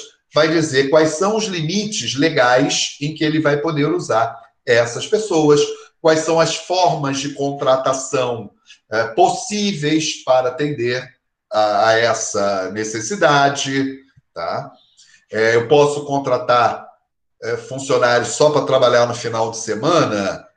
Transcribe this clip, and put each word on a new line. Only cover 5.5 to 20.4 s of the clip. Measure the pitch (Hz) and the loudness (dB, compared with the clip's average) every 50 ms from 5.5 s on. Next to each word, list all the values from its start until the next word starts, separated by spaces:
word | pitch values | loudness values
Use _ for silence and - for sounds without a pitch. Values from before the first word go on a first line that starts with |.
| 147 143 147 - - - - - _ _ | 6 4 4 0 -4 -10 -14 -20 _ _
quais | - 160 156 156 | 2 2 2 2
são | - 165 165 165 | 2 0 2 2
as | 160 156 - | 2 0 -2
formas | - - - 180 185 180 165 156 151 143 135 139 135 | -6 -6 -2 0 2 2 2 2 0 -2 -4 -4 -4
de | 147 143 | -6 -8
contratação, | - 139 139 139 139 - 143 131 131 131 - 135 131 - - - 139 131 123 123 120 107 101 - _ _ _ _ - _ _ - | -6 -4 -4 -4 -4 -2 0 2 2 2 2 -2 -2 -4 -4 -4 -2 -2 -2 -2 -4 -6 -10 -14 _ _ _ _ -20 _ _ -6
eh, | 110 113 113 - | -2 -2 -2 0
possíveis | - - 185 - - - - - 208 208 202 196 156 147 147 151 160 160 156 - - - | 2 2 2 2 2 -2 -8 -6 -4 -4 -2 -2 -4 -2 -2 0 0 0 -2 -4 -8 -6
para | - 131 127 127 127 160 | 0 2 2 2 2 0
atender | 160 - 147 147 143 117 120 123 135 131 - - _ _ _ _ _ _ _ - | -2 -4 -4 -4 -4 -2 -2 -2 -2 -4 -6 -12 _ _ _ _ _ _ _ -4
a, | 107 107 107 104 104 101 110 113 | 0 0 2 2 2 2 4 4
a | 110 113 | 4 4
essa | 117 113 110 - - - - 101 101 101 98 95 - - | 2 2 0 -2 -4 -4 -4 -2 -2 -2 -2 -2 -4 -6
necessidade, | 101 107 107 107 - 113 110 - 202 202 170 151 147 139 139 139 139 - - 135 135 135 135 135 135 135 - _ _ _ _ _ - | -6 -6 -6 -6 -6 -8 -6 -6 -2 0 2 2 4 4 2 2 0 -2 -6 -4 -2 -2 -2 -4 -6 -12 -18 _ _ _ _ _ -12
tá? | 85 82 87 101 123 156 - - _ _ _ _ _ - _ _ _ _ - | -8 -8 -6 -6 -8 -8 -12 -18 _ _ _ _ _ -20 _ _ _ _ -8
Eh, | 107 110 110 113 117 | -2 0 2 2 2
eu | 117 117 | 2 2
posso | - 151 143 143 143 - - - | 4 4 4 4 2 0 -4 -4
contratar, | 143 139 139 135 131 123 120 - 123 123 123 117 - - - - - - _ _ _ _ _ _ _ _ _ | -4 -4 -2 0 0 -2 -2 0 2 2 2 2 2 0 -4 -12 -18 -20 _ _ _ _ _ _ _ _ _
eh, | - 113 120 | -8 -6 -6
funcionários | 113 - - 131 135 - - 127 120 123 120 120 120 117 - | -6 -6 -10 -10 -8 -4 0 0 2 4 4 2 2 0 0
só | - - 147 151 | 0 2 4 4
pra | 147 135 - | 4 2 0
trabalhar | - - 131 123 120 123 120 120 | 2 2 4 4 4 4 4 2
no | 120 113 | 2 -2
final | - - 117 110 113 113 110 | -6 -6 -6 -4 -2 -4 -4
de | 107 | -4
semana | - - 110 104 104 127 160 175 156 127 - 104 101 98 92 80 - | -8 -6 -6 -4 -2 0 2 2 2 2 0 0 -2 -2 -4 -6 -8